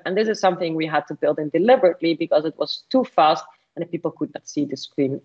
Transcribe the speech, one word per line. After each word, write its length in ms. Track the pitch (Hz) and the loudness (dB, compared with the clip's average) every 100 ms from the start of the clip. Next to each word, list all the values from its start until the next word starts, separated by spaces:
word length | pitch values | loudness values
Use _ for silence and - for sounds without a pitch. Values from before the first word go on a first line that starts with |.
| - | -4
And 120 | 190 | -2
this 100 | 220 | -2
is 140 | 208 | 0
something 340 | 190 180 170 160 | 0 0 -2 -4
we 100 | 156 | -2
had 220 | 151 - | -2 -4
to 80 | 151 | -2
build 240 | 147 151 | -2 -2
in 100 | 151 | -2
deliberately 640 | 165 214 254 180 165 165 | 2 4 6 4 2 -2
because 300 | 160 165 151 | -2 0 0
it 140 | 156 - | 0 -4
was 260 | 151 - - | -8 -8 -2
too 140 | 262 247 | 0 0
fast 400 | - 156 160 - _ _ - | 4 4 2 -4 _ _ -10
and 60 | |
the 60 | 170 | -8
people 240 | 165 160 | -6 -6
could 220 | - 156 | -6 -8
not 120 | - - | -10 -10
see 180 | - 143 | -6 -6
the 100 | 131 | -6
screen, 460 | - - 135 135 | -8 -4 -2 -4